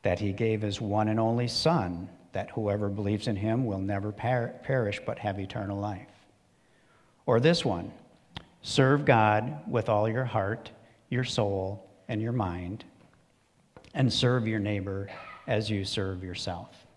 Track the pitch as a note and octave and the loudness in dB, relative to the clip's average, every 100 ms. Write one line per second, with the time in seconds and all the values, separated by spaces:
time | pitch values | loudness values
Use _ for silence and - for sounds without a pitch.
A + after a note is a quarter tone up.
0 | G2 F2+ G#2 F#2+ A2+ G#2+ G#2 F#2+ A2 G#2 | 0 0 0 0 0 2 -2 -2 0 2
1 | G#2+ A2 A2+ A#2 A#2 - D#3+ E3 F2+ E2+ | 2 2 2 2 0 0 2 2 0 -4
2 | G2 - - F#2+ - - G#2+ G2+ G2+ G2 | -10 -16 -10 -8 -6 -2 0 0 0 -2
3 | G2+ G#2 A#2+ G2+ A2 A#2 B2 F#2+ F#2+ G2 | 0 0 -2 -2 0 0 0 -2 -2 -2
4 | G#2 G#2 A#2 B2+ A#2+ - - C3+ G#2+ G#2 | -4 -4 0 0 -2 -6 -2 0 0 -4
5 | - A2+ G#2 G2 F#2+ A#2+ G2+ G2 G#2 F#2+ | -6 -6 -4 -4 -6 -6 -6 -4 -6 -8
6 | - - - _ _ _ _ _ _ _ | -14 -20 -20 _ _ _ _ _ _ _
7 | _ _ - A#2 D3+ E3+ C3 F2 F2+ - | _ _ 2 4 6 4 0 -2 -6 -12
8 | - _ _ - - _ - - C3 C#3+ | -20 _ _ -18 -18 _ -2 4 6 6
9 | D3 A#2 G#2+ G#2+ A#2+ D3+ - A#2+ A#2 G#2+ | 6 6 8 4 0 -8 -2 -2 2 2
10 | A2 A2+ B2+ A2+ G2 A2 - - - _ | 2 0 0 0 0 -4 -8 -20 -20 _
11 | _ B2 B2 - G#2 G2 F#2+ G#2 - - | _ -2 0 0 0 0 -4 -6 -12 -20
12 | - A2 A2+ B2 F#2+ F2 F2+ G#2+ - - | -6 -4 -2 -2 -2 -4 -6 -10 -12 -20
13 | - _ _ _ _ _ _ - - - | -20 _ _ _ _ _ _ -20 -10 0
14 | C3 - B2 B2 A2 A2 G2+ G2+ F#2+ G2 | 2 4 2 4 2 0 0 -2 -2 -6
15 | G2+ - - - - A2 G#2 G#2 F#2 - | -6 -10 -16 -14 -2 -2 0 -2 -2 -4
16 | F#2+ F#2 F#2 E2+ - E2+ - - - | -4 -4 -8 -8 -6 -8 -10 -20 -20